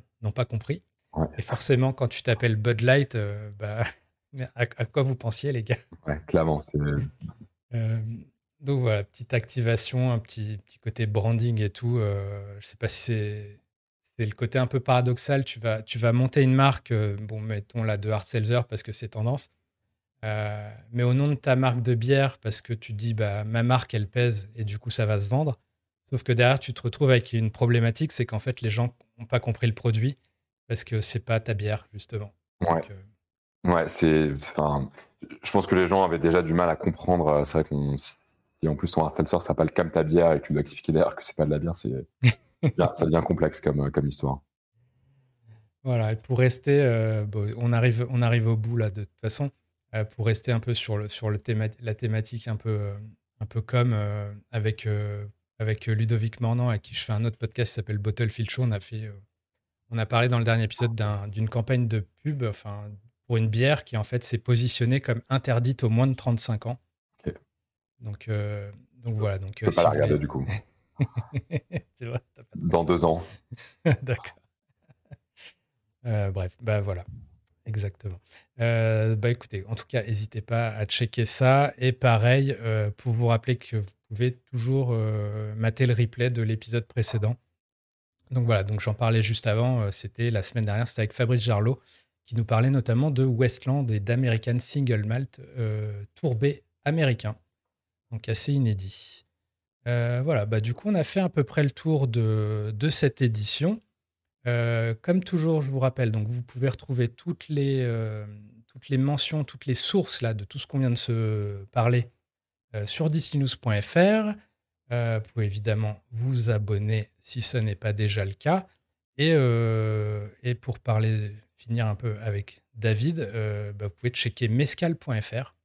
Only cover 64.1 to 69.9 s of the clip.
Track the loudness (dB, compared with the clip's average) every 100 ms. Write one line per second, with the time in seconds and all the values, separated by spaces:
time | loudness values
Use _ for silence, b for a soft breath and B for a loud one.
64.1 | -4 -2 -4 2 2 2 2 2 2 0
65.1 | -4 -2 -2 0 2 2 0 2 4 4
66.1 | 2 0 0 0 -4 -4 -10 _ _ _
67.1 | _ -10 -10 _ _ _ _ _ _ -14
68.1 | -12 -6 -4 -4 -8 -10 -16 -20 _ -6
69.1 | -2 -2 -2 -6 -4 0 4 4